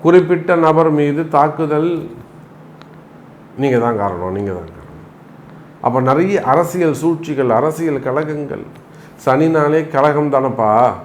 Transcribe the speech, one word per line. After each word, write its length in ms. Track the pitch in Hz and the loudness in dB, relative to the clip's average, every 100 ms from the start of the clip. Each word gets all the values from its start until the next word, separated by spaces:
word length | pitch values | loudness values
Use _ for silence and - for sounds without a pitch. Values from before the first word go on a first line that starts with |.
குறிப்பிட்ட 520 | 160 180 165 175 160 170 160 | 6 6 4 -2 0 2 4
நபர் 260 | 160 160 151 | 4 2 2
மீது 220 | 147 143 156 151 | 0 -2 -2 0
தாக்குதல், 520 | 151 147 160 151 165 170 - - - - - - - - - - - - - - - - | 0 0 -2 -2 -2 -4 -8 -16 -20 -20 -20 -20 -20 -20 -20 -20 -20 -20 -20 -20 -20 -4
நீங்க 160 | 139 120 117 | 0 2 0
தான் 140 | 110 | 0
காரணம், 340 | 101 90 92 98 | -4 -4 -6 -6
நீங்க 140 | 101 90 | -6 -8
தான் 120 | 82 | -12
காரணம். 280 | - 71 - - - - - - - - - 120 | -18 -20 -20 -20 -20 -20 -20 -20 -20 -20 -8 -4
அப்ப 160 | 123 131 | 0 0
நிறைய 260 | 139 190 202 123 | 0 0 0 2
அரசியல் 440 | 143 170 180 165 127 | 2 0 0 -2 0
சூழ்ச்சிகள், 500 | 165 160 - 143 127 113 | -2 -2 -4 -2 0 2
அரசியல் 480 | 151 160 165 139 131 | 0 -2 -4 -4 -4
கலகங்கள். 580 | 135 156 147 143 50 - - - - - - - | -4 -4 -8 -8 -10 -12 -20 -20 -20 -20 -6 0
சனினாலே 560 | 131 160 160 147 156 156 143 | 2 2 2 2 0 0 2
கலகம் 360 | 147 147 151 139 | 2 2 0 0
தானப்பா. 360 | 131 113 107 110 123 90 | 0 0 2 4 2 0